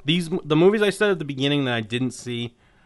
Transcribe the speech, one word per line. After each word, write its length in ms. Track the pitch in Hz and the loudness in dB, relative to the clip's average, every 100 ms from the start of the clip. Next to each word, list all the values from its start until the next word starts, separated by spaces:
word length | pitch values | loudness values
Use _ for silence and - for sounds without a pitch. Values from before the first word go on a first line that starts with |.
| 143 | -2
these, 240 | 170 165 170 | -2 0 -4
the 120 | 147 151 | 0 4
movies 240 | 180 214 | 6 6
I 60 | 208 | 2
said 200 | 185 208 | 2 0
at 80 | 185 | 0
the 40 | 147 | -4
beginning 400 | 135 139 143 135 | -2 0 0 0
that 80 | |
I 60 | 117 | -2
didn't 300 | 107 120 127 | -4 -2 -4
see, 420 | - 123 120 120 _ _ _ | -6 -10 -8 -8 _ _ _